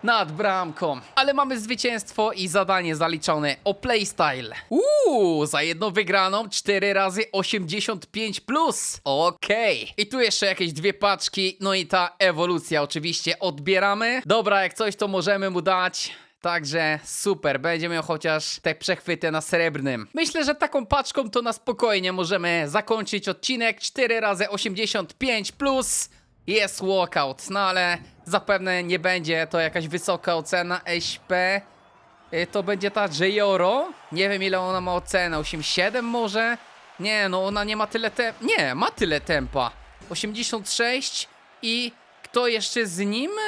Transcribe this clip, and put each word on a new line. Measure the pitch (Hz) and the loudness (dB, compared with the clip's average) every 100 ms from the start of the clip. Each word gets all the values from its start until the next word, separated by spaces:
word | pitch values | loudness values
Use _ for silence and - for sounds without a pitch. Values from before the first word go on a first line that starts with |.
Nad | 214 233 170 | 4 2 2
bramką. | 156 208 190 175 151 170 131 - - | 0 0 0 -2 -2 -4 -4 -2 2
Ale | 269 | 2
mamy | 277 269 247 | 2 0 -2
zwycięstwo | 214 247 247 226 - - 214 | -4 -2 -2 -2 -6 0 0
i | 190 185 | 0 0
zadanie | 185 185 185 175 156 | 0 2 2 2 0
zaliczone | 165 165 - 156 147 135 | 0 0 0 2 0 0
o | 202 | -2
playstyle. | 196 254 226 196 - 156 131 113 - - | -2 0 0 0 2 0 0 -8 -12 -2
Uuu, | 269 539 605 480 254 185 160 147 | 2 4 4 6 6 4 4 2
za | 143 | 2
jedną | 156 165 208 | 0 0 0
wygraną | 180 185 196 190 202 220 | 0 2 4 4 2 -2
cztery | - - 202 202 | -4 0 2 4
razy | 196 190 185 220 | 2 2 0 -2
osiemdziesiąt | 196 185 214 165 202 202 202 - | -2 0 -2 -2 -4 -4 -6 -8
pięć | 214 220 190 | -6 -6 -6
plus. | - 294 - 208 - - | -2 2 2 0 -4 -4
Okej. | 143 139 170 175 - 214 220 131 104 - | -2 2 2 0 0 2 2 0 -4 -4
I | 208 | -2
tu | 262 | 2
jeszcze | 226 - 202 | 2 2 0
jakieś | 185 175 | 0 -2
dwie | 147 190 | 0 -2
paczki, | 190 202 190 - - 185 185 | 2 0 0 -2 -2 -2 -2
no | 196 | -2
i | 190 170 | 0 2
ta | 185 175 - | 2 0 4
ewolucja | 190 160 175 170 - 156 | 4 4 0 0 0 0
oczywiście | 143 156 160 160 165 160 | 0 -2 -4 -4 -4 -2
odbieramy. | 190 143 147 185 196 202 226 254 151 | -2 -4 0 2 2 2 0 -2 2
Dobra, | 226 208 202 | 2 4 2
jak | 185 | 2
coś, | - 220 - | 0 -4 0
to | 208 | -2
możemy | 190 170 196 196 | 0 2 2 2
mu | 180 | 0
dać. | 170 185 180 - - - - _ | 2 2 2 -2 -8 -10 -20 _
Także | 175 170 143 165 156 151 | -2 -2 -2 0 0 0
super, | - - 202 190 151 135 | -4 -4 0 0 0 0
będzie | 156 170 170 | 0 -2 -2
miał | 165 | -4
chociaż | 156 156 160 156 - - | -2 -2 0 0 -2 -4
te | 170 156 | -4 -2
przechwyty | - 175 - 160 165 | -4 -4 -2 -2 0
na | 156 | -2
srebrnym. | - 170 165 151 135 123 104 | 0 2 2 0 -2 -4 -6
Myślę, | 302 320 330 | -4 -2 0
że | 285 294 | -2 0
taką | 320 285 226 | 0 0 0
paczką | 277 262 - 226 | 0 0 -4 -2
to | 240 | -2
na | 233 | -2
spokojnie | 214 - 226 233 202 185 | -4 -4 0 2 2 0
możemy | 185 165 190 175 170 147 | -2 0 0 2 0 2
zakończyć | 190 208 220 196 208 202 | -2 0 -2 0 -4 -4
odcinek. | 180 - 254 226 220 | -4 -4 0 0 -2
Cztery | - - 240 226 | -6 -2 0 2
razy | 214 185 202 | 0 0 -2
osiemdziesiąt | 202 226 190 220 214 170 | -2 -4 -2 -2 -2 -6
pięć | - 262 226 196 | -4 -2 0 -2
plus. | - 277 262 240 - - _ _ _ - | -2 0 2 0 -2 -4 _ _ _ -2
Jest | 214 196 - | 0 0 -2
walkout, | 190 190 175 175 139 135 - | 0 2 2 0 -2 -4 -6
no | 196 | -2
ale | 190 185 180 175 - - - | 0 2 0 -2 -8 -20 -2
zapewne | 190 - 196 185 180 | -2 2 0 0 -2
nie | 175 180 | 0 0
będzie | 185 180 160 165 160 | 0 0 0 -2 0
to | 170 | 0
jakaś | 160 175 160 | 0 -2 -4
wysoka | 170 180 170 - 170 | -4 -2 -2 0 -2
ocena | 160 180 175 180 - | 0 -2 0 -4 -2
S | 170 170 - - | -4 -4 -8 -2
P. | 180 185 196 202 - - - - _ - | 0 2 0 -4 -20 -20 -20 -20 _ -6
Y, | 165 170 | -4 -2
to | 202 | -2
będzie | 190 196 202 | -2 -2 -2
ta | 208 202 147 | 0 -2 2
Jeyoro. | 190 208 202 190 180 254 349 - - | 0 2 2 4 4 2 -2 -8 -10
Nie | 160 196 | -2 0
wiem, | 196 | 0
ile | 190 185 | 0 0
ona | 185 185 | 0 -2
ma | 180 | 0
ocenę, | 180 - 190 175 156 | -2 0 0 0 -2
osiem | 151 160 | -4 -6
siedem | 147 - 190 240 233 | -2 0 0 0 -2
może? | 240 220 214 226 233 - - - - | -2 0 0 0 -2 -8 -20 -20 -8
Nie, | 196 214 196 | -2 0 2
no | 185 190 | 0 0
ona | 208 | -2
nie | 208 214 | -2 -2
ma | 214 | -2
tyle | 226 226 | -2 -2
te-, | - 233 - | -2 -2 -2
nie, | 220 440 143 127 | 0 2 2 2
ma | 247 | -2
tyle | - 180 147 | 0 0 0
tempa. | - 156 123 143 120 - - - - | 0 -2 0 -2 -2 -4 -20 -20 -10
Osiemdziesiąt | 170 214 214 233 226 196 | -6 -6 -4 -4 -6 -4
sześć | - 233 254 262 - - - - - | 0 0 0 -4 -6 -10 -14 -20 -6
i | 226 233 240 - _ - | -2 -2 -2 -8 _ -20
kto | - 240 247 | -4 0 2
jeszcze | 220 196 240 214 | 0 -2 -2 -2
z | 170 | -2
nim? | 202 214 302 415 | -2 0 -2 -4